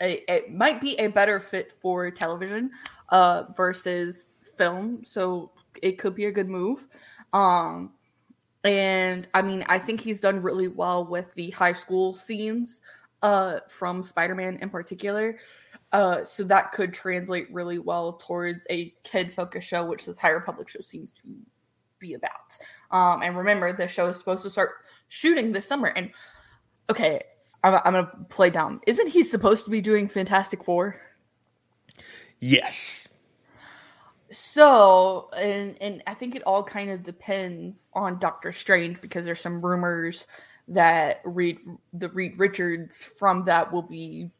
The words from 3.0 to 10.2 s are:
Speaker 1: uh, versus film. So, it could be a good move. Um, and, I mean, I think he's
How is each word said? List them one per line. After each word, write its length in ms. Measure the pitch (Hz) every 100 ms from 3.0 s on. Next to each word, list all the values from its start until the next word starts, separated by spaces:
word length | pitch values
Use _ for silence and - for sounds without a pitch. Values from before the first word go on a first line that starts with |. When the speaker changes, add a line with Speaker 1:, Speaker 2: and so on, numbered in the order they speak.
| -
Speaker 1:
uh, 360 | 185 180 175 - 185
versus 840 | 185 185 185 175 175 180 - - - -
film. 460 | 175 185 214 233
So, 460 | - 208 185 180 165 _ _ -
it 160 | 190 185
could 160 | 202
be 120 | 196 202
a 60 |
good 160 | 202 185
move. 380 | 185 190 277 - - - - _
Um, 580 | 196 190 175 165 170 - _ _ _ _ _ _ _
and, 680 | 202 196 190 190 185 180 180
I 80 | 190
mean, 220 | 196 190 -
I 120 | 185
think 200 | 233 220
he's 200 | 226 202